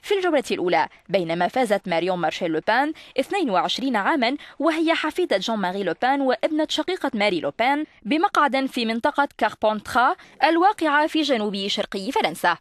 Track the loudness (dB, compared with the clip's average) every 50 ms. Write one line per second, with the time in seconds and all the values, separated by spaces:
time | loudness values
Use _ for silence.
0 | -2 -2 -2 0 2 2 2 0 0 0 -4 -2 0 0 2 0 0 -2 -6 -20
1 | _ -2 0 0 0 0 -2 0 -2 0 2 0 2 2 0 -2 _ -2 -2 0
2 | 0 0 -2 0 -2 -2 -2 -2 -4 -2 -2 -2 0 2 2 2 2 0 -4 -10
3 | -16 -6 -4 -4 -2 -2 -2 -2 0 2 2 0 0 0 -2 -2 -2 -2 -2 0
4 | 0 0 0 2 0 0 -2 -4 -10 -18 -8 _ 0 0 2 2 2 2 2 0
5 | 0 -4 -2 -2 0 0 0 -2 0 -2 -2 -2 -2 -2 -2 -2 -2 -4 -2 _
6 | 0 0 2 2 2 0 0 0 0 -2 0 0 -2 -2 -2 -4 -2 -2 -4 -2
7 | -4 -4 0 0 0 0 0 0 -2 -4 -2 0 0 0 2 0 -2 -8 -12 -14
8 | _ -2 0 0 0 0 2 2 2 2 2 0 -2 -2 -4 -4 -4 -2 -4 -2
9 | -2 -2 0 0 -2 -2 -2 -2 -2 -2 -2 _ -2 -2 -2 -2 -8 -2 0 2
10 | 2 2 0 -2 -10 -20 -4 0 2 2 4 4 4 4 2 2 0 2 2 2
11 | 2 2 0 -2 0 0 0 0 0 -2 -4 -4 -4 -4 -2 -4 -4 -4 -6 -6
12 | -6 -2 -2 0 0 0 -2 0 0 0 0 0